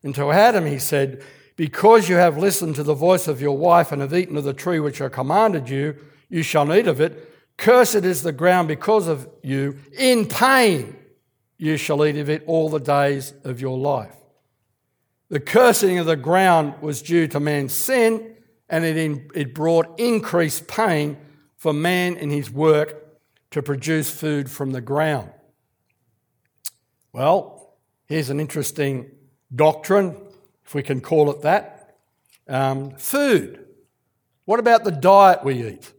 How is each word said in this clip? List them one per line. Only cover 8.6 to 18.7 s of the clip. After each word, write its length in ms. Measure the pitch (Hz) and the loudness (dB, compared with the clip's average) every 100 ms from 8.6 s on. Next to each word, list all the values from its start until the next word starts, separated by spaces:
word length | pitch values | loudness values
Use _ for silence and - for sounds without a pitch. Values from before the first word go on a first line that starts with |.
| 160 | 0
because 380 | 151 - 214 170 | -4 0 0 0
of 220 | 147 131 - | -6 -8 -16
you. 340 | 131 139 139 139 - - | -6 -4 -4 -8 -18 -2
In 280 | 262 247 190 | 2 2 0
pain 720 | - 247 269 226 160 113 - _ _ _ _ _ _ | 0 4 4 4 2 -6 -16 _ _ _ _ _ _
you 180 | 156 151 | -4 -4
shall 300 | - 143 151 | -2 0 0
eat 100 | 147 | 0
of 140 | 143 | -4
it 140 | 151 151 | -6 -2
all 220 | 165 156 | -2 0
the 100 | 156 | -4
days 560 | 127 143 143 139 135 - | 0 2 2 -2 -8 -14
of 180 | 135 123 | -12 -8
your 160 | 131 127 | -8 -4
life.'" 400 | 143 135 107 - _ _ _ _ _ _ _ _ _ _ _ | -4 -4 -6 -20 _ _ _ _ _ _ _ _ _ _ _
The 100 | 147 | -8
cursing 580 | 143 220 247 226 196 180 | 0 4 4 4 2 0
of 80 | 165 | 0
the 100 | 156 | -2
ground 640 | 131 185 190 165 147 135 | 0 2 4 4 2 -6
was 220 | 151 143 | -8 -8
due 240 | 147 170 160 | -2 0 0
to 120 | 147 | -2
man's 320 | 147 147 135 | -2 -2 -4
sin, 640 | - - 262 226 220 220 - _ _ | -6 -2 2 2 0 -8 -20 _ _
and 160 | _ | _